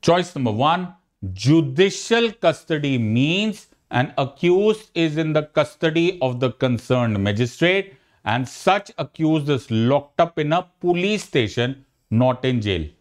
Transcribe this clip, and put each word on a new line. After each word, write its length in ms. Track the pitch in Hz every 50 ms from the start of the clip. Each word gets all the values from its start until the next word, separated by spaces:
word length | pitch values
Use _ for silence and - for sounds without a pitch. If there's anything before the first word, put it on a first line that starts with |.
Choice 280 | - - 165 180 175 175 -
number 180 | 147 131 117 104 107
one, 260 | 131 151 165 185 180 180 - _ _ _ _ _ - 95 92 95
judicial 880 | 101 127 156 165 156 135 131 147 190 196 190 - - - 226 233 233 226 202 _ -
custody 480 | 170 151 - - _ 165 151 147 143 135 123 113 107
means 580 | 110 120 135 147 170 190 214 220 208 - - _ _ _ _ _
an 160 | - 123 127 127 -
accused 880 | - 139 131 - _ - 175 175 185 208 214 214 214 - _ _ 170 165
is 140 | 160 147 156
in 160 | 160 156 151
the 100 | 151 151 - _ 156
custody 480 | 147 - - _ - 160 156 165 170 175 185 -
of 180 | 131 131 123 123
the 100 | 131 127 113 _ -
concerned 580 | 127 123 110 - - 131 123 120 113 107 98 98
magistrate 680 | 101 104 104 123 117 - - 165 175 185 196 190 190 - _ _ _ _ _ _
and 240 | - 110 123 131 123
such 420 | - - - 185 190 202 196 - - -
accused 560 | 151 - _ - 160 156 156 160 143 143 147 123
is 120 | - -
locked 560 | 113 110 113 120 135 143 143 - _ - 170
up 120 | 165 _ -
in 200 | 151 147 156 180
a 60 | 180 _ _ _
police 480 | - 175 175 175 180 202 214 196 - -
station, 460 | - 147 117 101 - - 120 123 135 - - _ _ _ _ _
not 400 | - 120 127 127 127 127 - 131
in 120 | 127 120 107 104
jail। 200 | 95 85 78 76 _ _